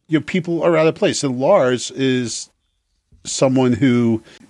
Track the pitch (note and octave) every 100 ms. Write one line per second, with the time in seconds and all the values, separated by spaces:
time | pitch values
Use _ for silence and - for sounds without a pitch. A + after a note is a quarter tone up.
0 | - D#3 - F#3+ E3+ E3+ E3 E3 D#3+ D#3
1 | G3 A#2+ C#3+ B2 C#3 G3 B2+ B2 - -
2 | C3+ B2+ A#2+ - - _ _ _ _ _
3 | _ _ - - C#3 C3 B2+ A#2 C3+ A#2+
4 | A#2 A2 - - -